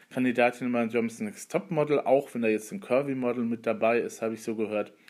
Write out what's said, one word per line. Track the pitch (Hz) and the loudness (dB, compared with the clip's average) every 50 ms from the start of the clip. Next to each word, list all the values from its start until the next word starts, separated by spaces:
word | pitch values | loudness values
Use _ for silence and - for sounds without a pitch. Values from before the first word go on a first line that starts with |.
| - - | -20 -8
Kandidatin | - 131 127 127 120 123 120 123 123 - 131 123 | -4 -2 0 2 4 4 4 4 4 0 -2 -2
bei | 123 120 117 | 0 0 0
Johnson | 110 110 120 113 113 113 - 113 | 0 0 0 0 0 -2 -6 -8
Next | 104 101 - - - | -8 -8 -10 -8 -4
Topmodel, | - 180 202 - 165 151 147 147 143 - | -4 -4 -4 -2 -2 0 2 2 2 2
auch | - - 131 143 139 - - | 4 4 4 4 4 0 -4
wenn | 123 | 0
da | 117 110 | 2 2
jetzt | 110 104 107 - | 2 0 -2 -6
ein | 104 98 | -10 -10
Curvy-Model | 98 - 123 131 143 139 135 131 127 123 120 123 120 | -2 0 0 2 2 0 -2 -2 -2 -2 -2 0 -2
mit | 113 120 113 - | -2 -4 -2 -2
dabei | 120 113 104 113 113 120 120 | -2 -2 2 2 2 2 2
ist, | 90 110 - - | 0 -2 -4 -6
habe | 117 113 113 | -6 -6 -6
ich | 110 | -6
so | - 117 113 | -6 -6 -4
gehört. | 110 110 101 107 104 104 - - _ _ | -4 -2 -2 -2 -2 -4 -4 -10 _ _